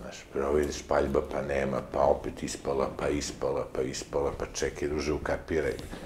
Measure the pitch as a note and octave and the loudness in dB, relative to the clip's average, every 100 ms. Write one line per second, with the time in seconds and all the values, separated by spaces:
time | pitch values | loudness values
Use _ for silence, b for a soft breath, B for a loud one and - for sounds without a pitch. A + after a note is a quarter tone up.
0 | - - - C#2 C#2 D2+ C#2+ - - C#2+ | -12 -12 -6 -2 2 4 2 0 2 4
1 | C#2+ C#2 C#2 C2+ C#2 C#2 C2+ B1+ B1+ C#2+ | 4 2 0 -2 0 0 2 0 0 4
2 | C#2 D2 - - C#2+ - - C#2 C2 - | 6 4 0 -6 -6 -4 -2 0 0 0
3 | C#2+ D2 - - C2+ C2+ B1+ C#2 C2 C2+ | 0 0 -2 -2 -2 0 -2 -2 -2 -4
4 | - C#2+ C#2+ - C#2+ - C2+ - C#2+ D2+ | -4 0 0 0 -4 -2 -4 -2 -2 0
5 | D2 D2 D2+ C#2+ - D#2+ C#2+ - B B | 0 0 0 -2 0 0 0 -2 B B